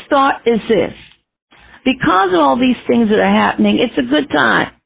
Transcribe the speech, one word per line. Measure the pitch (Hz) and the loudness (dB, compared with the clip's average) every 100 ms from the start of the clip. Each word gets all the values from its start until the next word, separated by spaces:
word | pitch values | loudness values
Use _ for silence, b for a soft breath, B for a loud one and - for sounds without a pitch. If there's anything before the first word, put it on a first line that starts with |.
| - | -4
thought | 285 277 - | 0 0 0
is | 233 226 - | -2 -2 0
this. | 196 95 - - _ _ _ _ B B B | 0 -2 -8 -20 _ _ _ _ B B B
Because | 262 262 311 370 381 | -4 -2 0 0 2
of | 349 | 2
all | 277 247 | 2 2
these | 254 226 - | 0 -2 -2
things | 240 214 | 0 2
that | 208 | 2
are | 190 | 2
happening, | 214 208 - 208 208 | 2 0 0 0 0
it's | 247 302 | -2 -4
a | 247 | -2
good | 302 - | -2 -2
time | 294 165 170 - - | -2 0 0 -4 -10